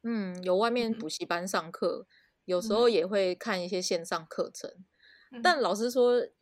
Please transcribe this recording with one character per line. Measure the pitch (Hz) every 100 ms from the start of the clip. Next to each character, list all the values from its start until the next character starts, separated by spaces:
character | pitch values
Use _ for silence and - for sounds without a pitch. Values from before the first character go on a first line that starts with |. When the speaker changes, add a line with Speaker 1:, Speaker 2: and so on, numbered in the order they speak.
Speaker 1:
嗯， | 233 226 190 180
有 | 180 185
外 | 233
面 | 240 226
补 | 220 156
习 | -
班 | 175 175 185
上 | 190 165
课， | - 180 -
Speaker 2:
嗯 |
哼。 | - _ _ _
Speaker 1:
有 | - 180
时 | 220
候 | 214 240
也 | 196
会 | 180 202 185
看 | 180 233 190
一 | 180
些 | 185
线 | 180 175
上 | 170 170 165
课 | - -
程。 | - - - - _ _ _ _
Speaker 2:
嗯 | 240
哼。 |
Speaker 1:
但 | 339 320
老 | 196
实 | 202 240
说， | 254 247 247 - -